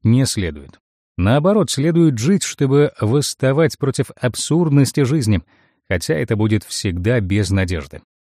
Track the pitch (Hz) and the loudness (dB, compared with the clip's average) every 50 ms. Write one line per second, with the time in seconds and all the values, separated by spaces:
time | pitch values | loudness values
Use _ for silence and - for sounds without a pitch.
0 | - 110 117 131 135 - - 107 95 82 73 73 69 - - - _ _ _ _ | 2 2 4 4 2 0 -2 -4 -4 -6 -6 -10 -14 -20 -20 -20 _ _ _ _
1 | _ _ _ - 87 101 123 147 147 190 208 220 180 - - 135 139 170 170 170 | _ _ _ -2 0 2 2 2 2 2 2 2 0 -2 -2 -2 -2 0 2 4
2 | 170 156 131 110 110 160 202 185 - - - - 147 131 135 143 147 143 - - | 4 4 2 0 0 0 0 0 -2 -4 -4 -2 -2 2 2 2 2 2 0 -2
3 | 113 104 120 147 - - - - - 131 135 151 165 139 - - - 135 123 - | -2 0 0 0 -2 -2 -4 -2 -2 0 2 2 0 0 -2 -4 -4 -4 -2 -4
4 | 131 - - - - 127 - - - - 147 170 175 160 139 143 139 - - 151 | -4 -6 -6 -6 -6 -6 -4 -4 -4 -2 0 0 2 4 4 4 4 4 2 0
5 | 139 117 156 160 120 107 104 82 - _ _ _ _ _ _ _ _ - 98 85 | 0 0 0 0 0 0 0 0 -2 _ _ _ _ _ _ _ _ -4 -4 -2
6 | - - 160 156 117 - 117 104 110 107 107 104 - - - - - 104 85 90 | -2 -2 -2 -2 -2 -2 -2 0 0 2 0 0 -2 -4 -10 -6 -4 -4 -4 -2
7 | 90 110 127 120 101 87 98 107 101 85 101 95 95 87 92 78 69 - - - | 0 0 0 0 0 0 0 0 0 0 0 0 0 -2 -4 -6 -8 -10 -16 -20
8 | - _ _ _ _ _ _ | -20 _ _ _ _ _ _